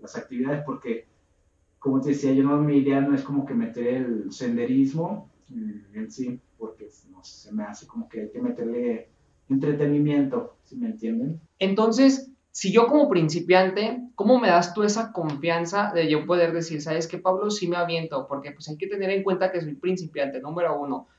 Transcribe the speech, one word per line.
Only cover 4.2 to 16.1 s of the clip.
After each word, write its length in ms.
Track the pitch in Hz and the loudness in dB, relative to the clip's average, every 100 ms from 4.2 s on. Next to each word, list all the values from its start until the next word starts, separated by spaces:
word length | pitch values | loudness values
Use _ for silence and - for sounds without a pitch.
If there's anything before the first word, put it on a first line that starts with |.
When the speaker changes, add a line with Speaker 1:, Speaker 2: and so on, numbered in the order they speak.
| 98 | -6
Speaker 1:
senderismo, 960 | - 123 117 120 135 135 160 175 - - _ - | -6 -4 -2 2 2 2 0 -4 -6 -12 _ -16
mm, 440 | 120 107 101 98 107 | -10 -10 -12 -14 -12
en 120 | 110 | -10
sí, 300 | - 123 123 _ - | -8 -8 -8 _ -14
porque 300 | 110 - 104 - _ | -14 -14 -20 -20 _
no 120 | - | -20
sé, 260 | - - - | -20 -20 -10
se 40 | |
me 100 | 214 | -8
hace 220 | 214 214 - | -8 -12 -14
como 220 | 226 - | -12 -10
que 140 | 220 | -10
hay 80 | 214 | -10
que 100 | 247 | -6
meterle 680 | 247 240 240 170 - 110 - _ _ _ - 135 147 | -4 -4 -4 -2 -2 -4 -8 _ _ _ -2 0 0
entretenimiento, 880 | 147 147 147 147 143 131 120 - _ | 0 2 2 2 2 0 -2 -6 _
¿sí 120 | - 127 | -16 -8
me 100 | 113 | -6
entienden? 520 | - 113 117 139 165 - - | -6 -4 -4 -4 -6 -12 -2
Speaker 2:
Entonces, 720 | 196 196 226 254 269 269 - - _ | 0 2 4 6 6 4 -4 -20 _
si 220 | - 190 | -6 2
yo 140 | 220 240 | 4 6
como 220 | 302 277 | 6 4
principiante, 960 | 180 156 165 156 185 190 190 220 247 - | 4 2 0 4 6 6 2 -2 -4 -10
¿cómo 240 | - 214 254 | -2 4 4
me 100 | 214 | 6
das 260 | 175 - | 4 4
tú 80 | 214 | 0
esa 300 | 208 220 220 | 0 0 -4
confianza 800 | 185 156 139 170 170 170 202 208 | -4 -4 -2 -2 0 0 -2 0
de 140 | 170 156 | 0 2